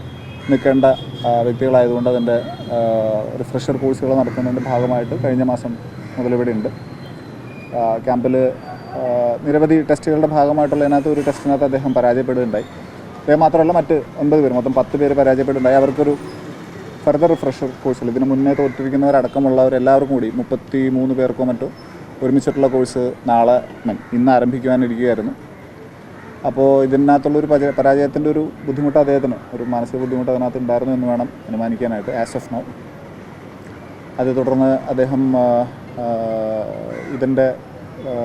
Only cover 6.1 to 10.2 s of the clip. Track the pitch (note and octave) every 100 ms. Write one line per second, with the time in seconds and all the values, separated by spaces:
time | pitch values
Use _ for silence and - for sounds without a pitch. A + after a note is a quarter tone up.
6.1 | - B2 A#2+ B2 A2 G#2+ - - - -
7.1 | - - - - - - A#2+ A2+ A2+ A#2+
8.1 | B2 B2 C3 B2+ A#2+ - - - C3 B2+
9.1 | B2 A#2+ A#2 D3 D3+ D#3 D#3+ C#3 D3 -
10.1 | D3+